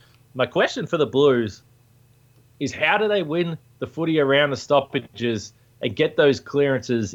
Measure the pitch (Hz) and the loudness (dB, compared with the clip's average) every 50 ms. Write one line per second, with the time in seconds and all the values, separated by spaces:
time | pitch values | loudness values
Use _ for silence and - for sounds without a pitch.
0 | _ _ _ _ _ _ _ 131 123 - - 175 254 - - 262 170 - 175 160 | _ _ _ _ _ _ _ -4 -4 -2 0 0 0 0 -2 -6 -6 -4 0 0
1 | 143 113 127 135 147 143 127 120 113 101 - - _ _ _ _ _ _ _ _ | 0 0 2 4 4 4 4 2 0 -2 -6 -12 _ _ _ _ _ _ _ _
2 | _ _ _ _ _ _ _ _ _ _ _ _ 147 131 - - 151 156 196 208 | _ _ _ _ _ _ _ _ _ _ _ _ -8 -8 -4 -2 0 0 2 0
3 | 220 208 208 196 170 143 156 175 175 170 160 - - _ _ _ 127 113 - 151 | 0 0 0 -2 -2 -2 -2 -2 -2 -4 -6 -10 -14 _ _ _ -10 -10 -6 -4
4 | 165 165 160 156 143 135 135 143 147 143 135 - - - 143 139 135 - - 131 | -2 0 2 2 2 4 4 4 4 2 0 -4 -2 0 2 2 2 0 -4 -6
5 | - - - - 117 120 113 104 - - - _ _ _ _ _ 123 123 101 - | -8 -8 -8 -6 -4 -4 -2 -4 -6 -10 -18 _ _ _ _ _ -8 -6 -2 -2
6 | 151 156 - - 151 143 123 104 - - - 143 143 139 135 123 - - 123 117 | -2 0 2 4 4 4 2 2 -4 -4 -2 0 0 2 0 -2 -2 -2 -2 -2
7 | 107 95 | -2 -4